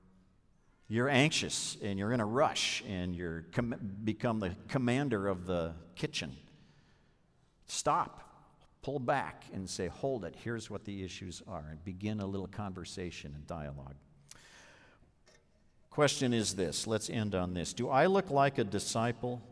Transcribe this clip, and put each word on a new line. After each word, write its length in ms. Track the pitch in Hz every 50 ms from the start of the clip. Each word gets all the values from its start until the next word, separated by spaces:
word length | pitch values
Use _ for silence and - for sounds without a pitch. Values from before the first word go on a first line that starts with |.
| - - - - - _ _ _ _ _ _ _ _ _ _ _ _ -
you're 200 | 107 117 123 139
anxious 720 | 139 123 143 160 156 - - 82 - - - - - -
and 160 | - 104 - 98
you're 140 | 98 107
in 80 | 123 123
a 60 | 107
rush 580 | 104 113 135 156 123 - - - - - - -
and 300 | - 98 90 90 90 87
you're 300 | 85 87 85 82 82 80 - -
com-, 460 | 127 120 117 131 170 - 98 98 101 110
become 360 | 110 107 - - 123 110 110
the 160 | 101 87 85 - - -
commander 600 | - 135 123 120 120 131 147 139 113 101 95 101
of 180 | 95 90 87
the 280 | 90 90 85 82 82 80 80 - - -
kitchen. 400 | - - 147 - - 87 71 65 69 - - - - - - - - - - - _ _ _ _ _ _ _ _ _ _ _ _ _ _ -
Stop, 840 | - - - 151 151 175 143 - - - - - - - - - - - - - _ _
pull 180 | - 143 139 143
back, 460 | 123 127 147 131 95 78 - - - - -
and 160 | 95 95 87
say, 180 | - - 95 85
"Hold 380 | - - - 139 135 117 90
it, 100 | 82 - - -
here's 260 | 113 120 113 107 -
what 140 | 104 98 -
the 200 | 104 101 98 92
issues 380 | 90 - - 98 90 82 - - -
are," 180 | 95 82 76 76
and 160 | 80 78 85
begin 340 | 98 90 90 104 107 107 107
a 60 | 98
little 220 | 95 98 98 92 92
conversation 840 | 98 - 104 98 92 92 82 - - 98 92 85 78 - - 73 71
and 120 | 73 71 -
dialogue. 480 | 85 82 76 71 71 69 67 69 69 - - - - - - - - - - - - - - - - - - - - - - - _ _ _ - - - _ _ _ _ _ _ _ _ - _
Question 440 | - - 147 135 - - 120 120 120
is 220 | 113 107 87 95
this, 320 | 95 90 78 71 - - 113
let's 220 | 113 107 - -
end 260 | 87 117 107 104 95
on 180 | 92 90 90 90
this. 180 | 87 80 - -
Do 160 | - 120 -
I 180 | 131 131 160 185
look 220 | 190 196 190 190
like 280 | 139 139 139 139 139 139
a 60 | 117
disciple 760 | 101 101 98 - - - 117 113 120 117 - - 123 123 120 - -